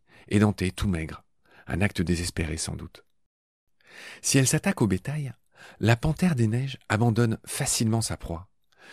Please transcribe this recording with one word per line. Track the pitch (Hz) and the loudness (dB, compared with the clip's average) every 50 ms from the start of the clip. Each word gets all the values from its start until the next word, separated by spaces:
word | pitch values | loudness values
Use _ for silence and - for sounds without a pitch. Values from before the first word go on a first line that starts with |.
| _ _ - - - - | _ _ -20 -20 -6 0
édenté, | - 104 104 104 98 - 95 95 | 2 4 4 4 2 2 -2 -4
tout | - - - | -2 -2 -2
maigre. | 104 90 80 80 73 - - - _ _ _ _ _ _ - - | 0 0 -2 -2 -6 -10 -12 -18 _ _ _ _ _ _ -18 -10
Un | - 65 82 | -6 -2 0
acte | 98 101 - - 90 | 0 0 0 0 0
désespéré, | 82 90 82 87 87 - - 82 78 78 | 0 0 0 -2 -4 -4 -4 -4 -4 -4
sans | 78 - - 78 | -6 -6 -8 -8
doute. | 76 76 80 - - - _ _ _ _ _ _ _ _ _ _ _ _ _ _ _ _ _ - - - - - - | -10 -12 -14 -18 -20 -20 _ _ _ _ _ _ _ _ _ _ _ _ _ _ _ _ _ -20 -20 -20 -18 -16 -8
Si | - - - 135 | -2 2 4 4
elle | 131 | 4
s'attaque | 127 - 156 - 196 196 - | 4 2 0 0 0 0 2
au | 127 | 2
bétail, | 101 95 92 - - 143 151 147 127 - _ _ _ _ - - - - - | 2 0 0 -2 -4 -6 -6 -6 -8 -10 _ _ _ _ -20 -20 -20 -8 -2
la | - 110 117 | 2 2 2
panthère | 117 - 156 151 - - 185 160 | 2 2 -2 0 2 0 0 2
des | 120 117 | 2 2
neiges | 107 110 123 135 139 131 - _ - | 2 2 0 -4 -4 -8 -10 _ -2
abandonne | 107 104 117 120 107 107 120 113 113 - - | 0 2 4 4 4 4 2 2 0 -2 -6
facilement | - - - 143 - - - 123 110 110 113 | -10 -8 -6 -4 -2 -2 0 0 0 0 0
sa | 113 - 87 | -2 -4 -6
proie, | - - - 82 82 95 - _ _ _ _ _ _ - - | -8 -8 -8 -8 -8 -10 -14 _ _ _ _ _ _ -20 -20